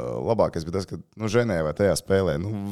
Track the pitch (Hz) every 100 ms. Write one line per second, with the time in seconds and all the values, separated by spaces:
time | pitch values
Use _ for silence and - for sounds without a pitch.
0 | 60 58 76 110 82 85 80 98 95 87
1 | - - 107 113 117 85 78 80 101 80
2 | - 95 92 73 98 107 101